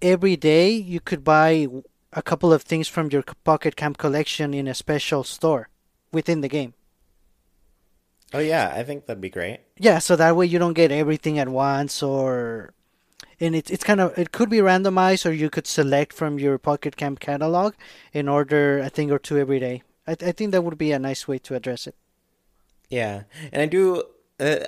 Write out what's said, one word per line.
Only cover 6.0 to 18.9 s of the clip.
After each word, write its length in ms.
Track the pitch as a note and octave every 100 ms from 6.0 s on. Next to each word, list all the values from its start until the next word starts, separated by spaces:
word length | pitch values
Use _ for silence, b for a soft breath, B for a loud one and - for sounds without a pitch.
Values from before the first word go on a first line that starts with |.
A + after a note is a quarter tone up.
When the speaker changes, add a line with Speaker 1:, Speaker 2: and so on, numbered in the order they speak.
| _
Speaker 1:
within 280 | D#3+ E3 D#3+
the 80 | C#3
game. 240 | D3 B2 - _ _ _ _ _ _ _ _ _ _ _ _ _ _ _
Speaker 2:
Oh, 60 | C#3
yeah, 340 | D#3 D#3+ F#2+
I 100 | D#2+
think 220 | B2+ C#3+ -
that'd 140 | G2+
be 80 | F#2
great. 300 | F#2 F2 B2+ _ -
Speaker 1:
Yeah, 220 | G#3 E3
so 160 | - E3
that 200 | E3 E3
way 100 | F3
you 120 | E3+
don't 160 | F3
get 180 | D#3+ D#3+
everything 460 | C#3+ D3+ D#3 D#3+ D3+
at 100 | B2+
once, 520 | C3 C#3 C#3 C#3+ -
or, 720 | C#3+ C3+ C3 B2 A#2 A2+ - _ _ b b b b b
and 160 | E3 D#3+
it's, 140 | -
it's 120 | F#3
kind 180 | - G3+
of, 160 | F3+ -
it 140 | E3
could 180 | - A3+
be 100 | A3
randomized, 680 | F#3+ F#3 F#3+ F#3 F#3 F#3+ E3+
or 40 |
you 180 | D#3+ D3+
could 160 | - -
select 460 | - C#3 C#3+ D3
from 260 | - D#3 C#3+
your 180 | C#3 C3+
Pocket 380 | - D3 D3 -
Camp 220 | C#3+ C3+
catalog 560 | - C#3+ D#3 F3 G#3 - B B B
and 140 | D3 C#3+
order 500 | C#3+ C#3 D3 C#3+ C#3
a 100 |
thing 220 | C3+